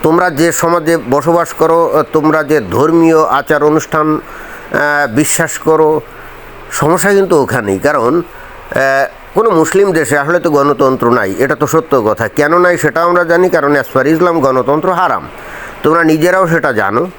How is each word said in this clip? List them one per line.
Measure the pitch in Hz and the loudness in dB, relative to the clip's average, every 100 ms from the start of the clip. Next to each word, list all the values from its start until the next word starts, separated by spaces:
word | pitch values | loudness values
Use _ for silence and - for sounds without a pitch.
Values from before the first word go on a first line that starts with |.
তোমরা | 156 170 180 | 2 2 0
যে | 143 170 | 0 -2
সমাজে | - 165 170 156 165 | 0 0 0 0 -2
বসবাস | 123 139 147 165 165 | 0 -2 2 0 0
করো, | - 160 165 160 127 - | -2 2 2 2 0 0
তোমরা | 156 151 156 | 0 0 0
যে | 147 151 98 | 0 -2 0
ধর্মীয় | 90 151 165 165 160 | 0 2 4 4 4
আচার | 156 131 143 151 | 2 0 0 2
অনুষ্ঠান, | 147 151 - 160 156 156 | 2 0 0 -2 0 -2
আহ, | - - - - - - 147 147 143 | -6 -18 -18 -18 -6 -2 0 0 -2
বিশ্বাস | 110 147 - 160 - | -2 -2 -2 -4 -4
করো, | - 156 156 156 - - - - - - - | 0 2 2 0 -4 -20 -20 -20 -20 -20 -12
সমস্যা | - 143 170 190 | -4 0 0 2
কিন্তু | 196 190 170 | 2 2 2
ওখানেই। | 131 123 104 98 | 0 -2 -2 0
কারণ, | 139 147 117 165 | 0 0 0 0
আহ, | 165 - - - - - 135 135 139 - - | -4 -14 -20 -20 -6 -2 0 0 -2 -6 -6
কোনো | 185 226 | -2 2
মুসলিম | 170 156 190 202 | 2 2 2 2
দেশে | 165 147 147 | 0 0 0
আসলে | 143 175 | 0 0
তো | 170 | 2
গণতন্ত্র | 143 143 143 135 131 120 | 2 2 2 0 0 2
নাই, | 120 98 98 | 2 0 -2
এটা | 131 - | -2 -2
তো | 143 | 0
সত্য | 160 156 135 | 0 2 0
কথা। | 110 104 110 | 2 0 -4
কেন | - 147 170 | 0 0 2
নাই | 180 175 | 2 2
সেটা | 151 156 | 0 0
আমরা | 170 175 | 0 2
জানি, | 170 170 185 | 2 2 2
কারণ | 170 143 147 | 2 2 0
as | 127 - | 0 0
per | 131 | 0
ইসলাম | 160 175 165 | 2 2 2
গণতন্ত্র | 139 131 120 147 - | 0 0 0 0 -2
হারাম। | 180 180 107 67 - - - - - | -2 -2 -2 -6 -16 -18 -16 -16 -4
তোমরা | - 165 | 0 2
নিজেরাও | 165 156 165 185 180 | 2 2 2 2 2
সেটা | 165 147 | 0 0
জানো। | 110 98 107 180 | -2 0 -2 -4